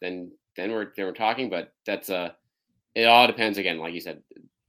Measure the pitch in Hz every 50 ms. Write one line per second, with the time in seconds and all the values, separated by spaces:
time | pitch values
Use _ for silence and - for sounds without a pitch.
0 | - 90 90 90 90 90 - _ _ _ _ - 90 104 113 110 104 101 - -
1 | 98 95 90 - 110 110 117 127 131 110 95 87 78 - _ _ _ - 101 95
2 | - - 95 90 87 85 - _ _ _ _ _ _ _ _ _ _ _ _ 117
3 | 113 117 117 120 123 117 113 - 110 107 101 101 95 90 82 80 80 85 87 85
4 | - 87 78 - - _ - - - _ _ _ _